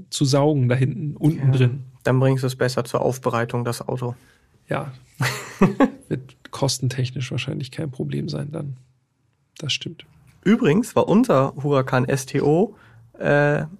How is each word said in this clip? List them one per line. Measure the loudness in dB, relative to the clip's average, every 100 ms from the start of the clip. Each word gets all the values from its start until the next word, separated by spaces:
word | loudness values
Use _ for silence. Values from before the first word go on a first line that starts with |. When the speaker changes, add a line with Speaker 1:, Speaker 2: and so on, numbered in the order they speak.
| -10
Speaker 1:
zu | -2 2
saugen, | 4 4 2 2
da |
hinten, | 2 0 -2 -6 0
unten | 0 2 2
Speaker 2:
Ja. |
Speaker 1:
drin. | 4 2 0 -12 -6
Speaker 2:
Dann | 0 2
bringst | 2 2
du | -2
es | -2
besser | -2 -2
zur | -4 -2
Aufbereitung, | -2 -2 -2 -2 -2 -4
das | -4 -6 -6
Auto. | -6 -6 -8 _ _ _ _ -8
Speaker 1:
Ja. | -6 -6 -14 -16 -6
Speaker 2:
<laughs> | -4 -4 -8 2 2 4 2 0 -8
Speaker 1:
Wird | -8 -8 -20 -14
kostentechnisch | -4 -2 -2 -4 -2 -4 -6 -6
wahrscheinlich | -6 -6 -8 -8
kein | -8 -8
Problem | -6 -6 -4 -6
sein | -6 -8
dann. | -8 -10 -12 _ _ _ _ _ _ _ -12
Das | -6
stimmt. | -6 -8 -14 -20 _ _ _
Speaker 2:
Übrigens | 2 4 4 2 2
war | 0 4
unser | 4 4 4 2 -2
Huracan | 0 0 2 0
S | 2 -2 -2
T | 0
O, | 2 4 2 -2 -20 -20 -20 -6
äh, | 0 2 4 0 -4 -10